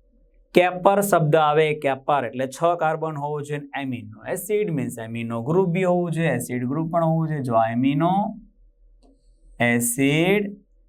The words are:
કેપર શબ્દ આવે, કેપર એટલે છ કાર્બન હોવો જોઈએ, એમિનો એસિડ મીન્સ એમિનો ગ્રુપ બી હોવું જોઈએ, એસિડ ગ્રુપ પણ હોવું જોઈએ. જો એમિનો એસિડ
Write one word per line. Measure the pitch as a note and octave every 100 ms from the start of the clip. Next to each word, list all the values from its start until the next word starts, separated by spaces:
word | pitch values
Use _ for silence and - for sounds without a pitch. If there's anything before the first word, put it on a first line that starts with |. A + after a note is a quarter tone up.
| _ _ _ _ _
કેપર | F3 F3+ F3+ G3 G3+
શબ્દ | G3+ E3+ D3+ D#3
આવે, | D3+ D3+ D#3
કેપર | D3+ C#3 A#2+ - C#3+ A#2
એટલે | B2+ C3
છ | - E3+ E3+
કાર્બન | D#3 D#3 D#3+ D3
હોવો | D3 D3
જોઈએ, | C#3+ D3 C#3 C3+
એમિનો | C3+ A2+ G#2 G#2+ A#2+
એસિડ | F3+ - G#3 F#3
મીન્સ | C#3+ A#2 A#2
એમિનો | A2+ A#2 A#2 A#2
ગ્રુપ | B2 F3 F#3+
બી | F3+
હોવું | F#3 F3+ F3
જોઈએ, | D#3 E3
એસિડ | B2 - B2 B2
ગ્રુપ | D3+ E3
પણ | E3+
હોવું | D#3+ E3 D#3+
જોઈએ. | D3+
જો | B2 A2+ A2+
એમિનો | A#2 C3+ D3+ E3+ G3 A3 - - _ - _ _ _ _ _ _ _ - -
એસિડ | A#2+ A#2+ A#2+ - C3+ D#3 F3+ G#3 G3+ - _ _